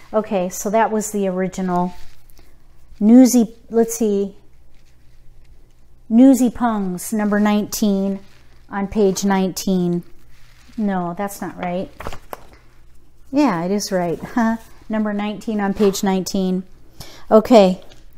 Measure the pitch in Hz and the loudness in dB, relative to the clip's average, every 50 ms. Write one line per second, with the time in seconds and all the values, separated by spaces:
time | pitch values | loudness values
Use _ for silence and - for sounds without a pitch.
0 | - - - 220 208 - 214 185 180 185 185 - - 208 196 226 220 208 220 220 | -16 -4 -2 -2 -2 0 -2 -2 -2 -4 -6 -6 -6 0 2 2 2 2 0 -2
1 | 202 - - 208 196 190 180 185 190 180 - 196 185 180 180 175 175 180 - - | -4 -4 -4 -2 -2 -2 -2 -2 -4 -4 -4 -4 -4 -2 0 0 -2 -2 -4 -8
2 | - - - - - - - - - - - - - - - - - - - - | -8 -8 -10 -14 -16 -18 -20 -20 -20 -20 -20 -20 -20 -20 -20 -20 -20 -20 -6 2
3 | 202 214 233 254 262 233 240 247 220 214 - - - - 220 226 226 226 - - | 6 8 10 10 8 8 6 4 2 2 -2 -14 -16 -2 0 0 0 0 -2 -2
4 | 233 208 202 202 202 190 - - - - - - - - - - - - - - | -2 0 0 0 -2 -4 -8 -16 -20 -20 -20 -20 -20 -20 -20 -20 -20 -20 -20 -20
5 | - - - - - - - - - - - - - - - - - - - - | -20 -20 -20 -20 -20 -20 -20 -20 -20 -20 -20 -20 -20 -20 -20 -20 -20 -20 -20 -20
6 | - - 220 233 262 269 269 220 254 233 - - 247 233 220 208 196 185 180 180 | -6 2 6 8 8 8 8 6 2 0 0 -2 -2 -2 -2 -2 -4 -4 -6 -8
7 | - - 220 208 208 208 208 208 208 208 208 208 202 - - - 220 208 196 196 | -8 -6 -4 -2 -2 0 0 2 2 2 2 0 -2 -4 -4 -2 0 0 0 0
8 | 196 196 196 196 - - - - - - - - - - 202 202 196 190 - 214 | -2 -2 -4 -6 -10 -18 -20 -20 -20 -20 -20 -20 -18 -10 -8 -8 -8 -4 0 2
9 | 202 190 185 - 202 202 196 190 190 185 - - - 196 190 180 175 175 175 175 | 2 2 2 0 0 0 2 2 0 -2 -4 -4 -2 -2 0 0 0 0 -2 -2
10 | - - - - - - - - - - - - - - - - 214 202 190 180 | -4 -8 -16 -18 -18 -18 -18 -18 -18 -20 -20 -20 -20 -14 -8 -4 -4 -2 -2 -4
11 | 175 170 175 185 202 196 - - 190 165 165 175 180 180 175 185 190 - - - | -4 -6 -6 -6 -8 -8 -8 -10 -12 -12 -8 -8 -8 -6 -6 -6 -8 -8 -12 -12
12 | - - - - - - - - - - - - - - - - - - - - | -10 -10 -10 -10 -12 -16 -18 -18 -18 -20 -20 -20 -20 -20 -20 -20 -20 -20 -20 -20
13 | - - - - - - 269 277 302 247 185 165 170 180 202 208 - - 196 180 | -20 -20 -20 -20 -16 -4 0 0 2 2 0 -2 -2 -2 -2 -4 -4 -4 -4 -2
14 | 175 170 156 - - - - 240 226 226 226 226 - - - - - - 214 214 | -2 -4 -4 -6 -8 -6 -2 0 0 0 -2 -4 -8 -18 -20 -20 -10 -6 -4 -4
15 | 214 214 208 202 208 214 208 196 - 233 220 208 196 196 190 - 214 196 190 - | -2 -2 -4 -4 -6 -6 -8 -8 -8 -6 -4 -2 -2 -2 0 2 2 0 2 0
16 | - 196 190 190 175 - - 196 190 185 185 185 185 - - - - - - - | 0 0 0 0 -2 -2 -2 -2 0 0 -2 -4 -6 -10 -18 -20 -20 -20 -20 -20
17 | - - - - - - 214 220 214 - 254 214 196 185 185 - - - - - | -20 -18 -18 -16 -2 4 4 4 6 8 6 8 8 6 2 -2 -8 -16 -20 -20
18 | - - - | -20 -20 -20